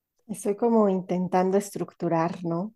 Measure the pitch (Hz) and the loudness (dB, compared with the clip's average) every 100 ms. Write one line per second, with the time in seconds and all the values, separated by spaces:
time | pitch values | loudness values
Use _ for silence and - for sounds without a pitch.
0 | _ _ - 196 208 202 233 226 202 190 | _ _ -12 -6 -4 0 2 4 4 2
1 | 180 180 180 185 185 196 202 180 170 - | -2 -2 0 2 2 2 0 -6 -10 -6
2 | 170 165 165 175 170 170 208 | -2 0 0 -4 -6 -4 -6